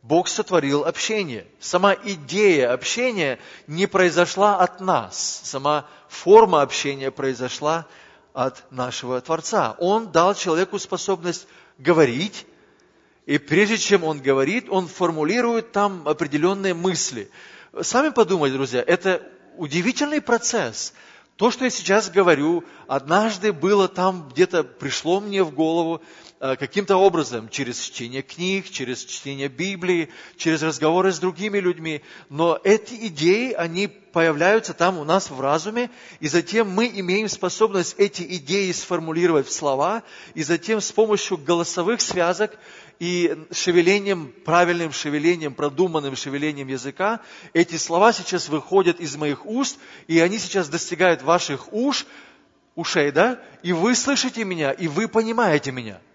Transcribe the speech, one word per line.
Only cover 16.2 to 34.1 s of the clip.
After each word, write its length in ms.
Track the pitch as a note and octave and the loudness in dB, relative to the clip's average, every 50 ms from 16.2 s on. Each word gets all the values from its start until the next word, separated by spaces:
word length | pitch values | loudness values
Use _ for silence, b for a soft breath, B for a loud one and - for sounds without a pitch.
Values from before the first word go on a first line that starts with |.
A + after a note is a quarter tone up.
| E3 C#3+ C#3 D3+ D#3 F#3 G3 G3 F#3+ F#3+ F3 | -2 -2 0 0 0 0 0 0 -2 -4 -2
мысли. 560 | E3 F3 F#3+ F3 D3 - - C3+ A2+ G2 - B B B B B B B B B - | 0 -2 -2 -2 -2 -4 -6 -6 -10 -12 -14 B B B B B B B B B -8
Сами 280 | E3 - - B3 D4 D#4 | -6 0 0 0 0 2
подумайте, 460 | B3 B3+ G#3+ E3 F#3+ F3 D3 C3+ C3 | 2 2 2 2 2 2 2 0 0
друзья, 260 | C3 C3+ B2 A#2+ B2 - | 0 -4 -2 -2 -2 2
это 420 | - E3+ E3 E3+ F#3+ F#3 E3 - - - - _ - - | 2 0 2 2 -2 -2 -2 -4 -12 -20 -20 _ -20 -12
удивительный 640 | - E3+ C#3+ C#3 F3 E3+ A#3 B3 - D4 D4 D4+ D4 | -12 -10 -4 -2 -2 -2 -2 -2 -2 -4 -2 -2 -4
процесс. 720 | D4 - B3 A3+ A#3 - - A3 D#3 A#2 G#2+ - - - B B B B B B B B B | 0 0 0 0 0 -2 -2 -2 -4 -4 -6 -10 -12 -12 B B B B B B B B B
То, 160 | - F#3+ B3 | 0 0 0
что 140 | A#3 - C4 | 0 0 -4
я 40 | B3 | -4
сейчас 400 | - - - - G3 G#3+ G#3+ F#3+ | -4 -4 0 2 2 2 2 2
говорю, 540 | E3 G3 F#3+ F3 D#3+ C#3 C#3+ D#3+ F3 E3+ B B B B B | 2 4 6 6 4 4 2 0 0 -2 B B B B B
однажды 640 | - C3 C3+ C3 C#3+ E3+ G3+ G#3+ A3+ G#3 F#3 F#3+ G#3+ | -4 -4 -4 0 2 2 2 2 0 -2 -2 -2 -2
было 380 | F#3+ D3 D3 F#3+ G#3 G3+ F#3+ F#3 | -2 0 0 2 4 4 2 2
там, 400 | F#3+ F3+ F3+ F#3+ F#3 F3+ D#3 C3+ | 0 0 0 0 0 -2 -12 -8
где-то 340 | A#2+ C#3+ F3+ F3 - E3+ D3 | 0 0 0 2 2 -2 -2
пришло 560 | B2+ - - C#3+ C3+ B2+ - - D#3+ F3+ G3 | -2 -8 -10 -8 -8 -8 -4 -2 0 -2 0
мне 240 | G#3 G#3 G3 G3 F#3 | -2 -4 0 0 0
в 80 | D#3 | 0
голову, 500 | C#3+ C#3+ D#3+ D#3+ E3 E3+ E3 E3 E3 D#3 B B B B B B B _ | 0 0 0 0 2 0 0 -2 -4 -6 B B B B B B B _
э, 160 | - C3 C3 | -4 -4 -4
каким-то 420 | - C#3 C3+ - G3 G3+ G3 G3 | -4 -6 -4 -4 -4 0 2 4
образом, 520 | F#3 G3 G3 E3+ E3 D3 A#2+ A#2+ A2+ A2 G#2+ | 6 6 4 4 2 -2 -2 -6 -8 -8 -8
через 300 | - - C3+ A#2+ A#2 - | -8 -6 -6 -6 -6 -8
чтение 440 | - - - - A#2+ A#2+ B2+ C3+ C3+ | -10 -10 -10 -10 -12 -8 -10 -10 -12
книг, 440 | - - E3 F3 F#3 F#3+ G3 F#3 - | -12 -10 -6 -4 -2 -2 -2 -4 -8
через 340 | - - C3 A#2 B2+ A#2 - | -10 -8 -6 -6 -6 -8 -10
чтение 420 | - - - - C3+ C#3 C#3 C#3 | -14 -14 -12 -10 -10 -8 -6 -6
Библии, 600 | C#3+ B2+ A#2+ F3 F#3+ G3 F3 F3+ F3+ F3+ E3+ D#3+ B B B B B B | -6 -4 -6 -6 -6 -6 -4 -2 0 0 0 0 B B B B B B
через 260 | - - E3 D#3+ D3+ D#3 | -2 0 0 0 2 0
разговоры 480 | D#3+ D3 B2+ D3+ D#3 E3 F3+ F#3 F#3+ | -2 -2 2 2 4 4 4 4 2
с 80 | F3+ D3 | 2 0
другими 400 | E3+ F#3 F3+ F3 G3+ G#3+ G3+ G3+ | -4 -4 -4 -4 -6 -2 -2 0
людьми. 420 | F#3 F3+ E3+ D#3 D#3+ E3 D3+ C#3 B B B B B B | 0 0 -2 -2 -6 -8 -8 -8 B B B B B B
Но 300 | C#3 D3 E3+ E3+ D#3+ - - | -2 0 2 2 2 2 4
эти 320 | G3 G#3 G#3+ G#3+ - A#3+ A3 A3+ G#3+ | 4 4 4 2 -8 -14 -10 -10 -8
идеи, 420 | D#3+ C#3+ D3+ F3 F#3+ A3 B3 C4 | -6 0 2 4 4 4 2 -4
они 360 | G#3+ - E3 E3+ E3 F3+ G3+ | -4 -4 -4 -4 -2 -4 -4
появляются 840 | G3+ - - _ _ | -4 -6 -14 _ _